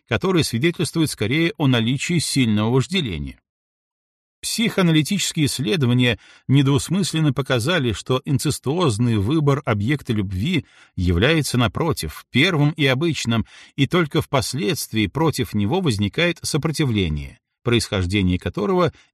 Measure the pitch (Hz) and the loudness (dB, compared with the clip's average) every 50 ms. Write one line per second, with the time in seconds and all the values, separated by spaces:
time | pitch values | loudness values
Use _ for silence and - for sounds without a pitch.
0 | _ - 117 107 - 190 185 170 135 - - 117 127 170 170 - 175 - - 165 | _ -4 -4 -2 0 0 2 2 0 0 -2 -2 -2 -2 -2 -2 -4 -4 -2 -2
1 | 160 - - - - 104 127 156 165 170 - - 151 135 127 120 113 117 131 135 | -2 -2 -2 -4 -4 -2 0 0 -2 -2 -2 0 0 2 2 2 2 0 -2 -2
2 | - - 175 170 - - - 139 127 113 107 104 107 110 123 135 127 - 180 196 | -2 -2 -2 0 0 0 0 0 2 2 2 2 2 2 2 2 0 0 -2 -4
3 | 156 117 87 76 71 67 62 - _ _ _ _ _ _ _ _ _ _ _ _ | -2 -4 -4 -6 -8 -10 -12 -16 _ _ _ _ _ _ _ _ _ _ _ _
4 | _ _ _ _ _ _ _ _ - - - - 233 226 - - 185 170 160 156 | _ _ _ _ _ _ _ _ -10 -6 -4 -2 -2 0 2 2 2 4 4 4
5 | 151 - 202 185 - - - 170 151 127 - - 131 202 208 180 135 120 123 123 | 2 2 0 -2 -2 -2 -2 0 0 0 0 -2 -2 -2 0 0 2 2 4 4
6 | 127 123 110 - - - - - _ - 127 143 139 135 143 - - - 160 98 | 4 2 0 -2 -6 -14 -20 -10 _ 2 4 4 4 4 2 2 0 0 -2 -2
7 | 202 - - 160 160 151 131 - - - 135 120 107 143 185 175 131 123 101 - | -2 -2 0 0 0 0 0 0 -2 0 0 0 0 0 0 0 0 0 -2 -4
8 | - - 127 127 - - 143 127 - 156 131 - - 123 147 175 185 151 107 101 | -2 -2 -2 -2 0 0 -2 0 0 -2 -4 -4 -4 -4 -2 0 0 0 2 2
9 | 123 120 113 104 95 104 151 165 147 139 139 135 - - 113 104 98 113 151 143 | 0 2 2 2 0 0 0 2 2 2 2 0 0 -2 -2 0 0 0 -2 -2
10 | - - 120 104 101 98 98 92 101 117 190 147 - _ _ - - _ _ - | -2 -2 -2 -2 -2 -2 -2 -2 -2 0 0 -2 -2 _ _ -20 -20 _ _ -2
11 | 90 87 90 85 101 135 165 160 139 - - 123 123 101 - - 156 170 127 - | 0 2 2 4 4 4 2 2 0 0 0 0 0 0 0 -2 -2 -2 -2 -4
12 | - 78 - - - _ - 117 147 190 180 147 147 147 160 - 147 135 131 127 | -6 -10 -10 -14 -10 _ 0 2 2 4 4 2 2 2 2 0 0 0 0 0
13 | 165 175 151 - - 117 113 113 101 - - - - - _ - 139 131 - 185 | 0 -2 -2 -2 -2 -2 0 -2 -2 -4 -8 -20 -20 -10 _ -2 0 2 2 0
14 | 175 147 - 165 - - - 135 - - - 131 196 208 165 - - - - 110 | 0 0 0 -2 -2 0 0 -2 -2 -2 -4 -4 -4 -4 -4 -4 -6 -4 -2 0
15 | 107 92 - 135 160 160 135 - 120 - - 107 101 101 139 190 190 156 110 98 | 0 0 0 0 0 0 0 -2 -4 -4 -2 -2 -2 0 0 0 0 0 0 0
16 | 104 101 - - 165 175 165 - - - - 151 135 160 151 - 160 131 113 104 | -2 -2 0 0 -2 -2 -2 -4 -6 -6 -4 -2 -2 -2 -2 -2 -2 0 0 0
17 | 95 82 76 73 71 67 65 - _ _ _ _ - 120 117 117 101 - - 98 | 0 0 -2 -4 -6 -10 -16 -20 _ _ _ _ -4 0 0 0 0 0 -2 -2
18 | 92 87 95 104 95 92 90 90 - 95 - - 208 196 190 180 180 160 - - | -2 0 0 0 2 2 0 0 -2 -4 -6 -4 -2 0 2 2 2 0 -2 -6
19 | _ _ | _ _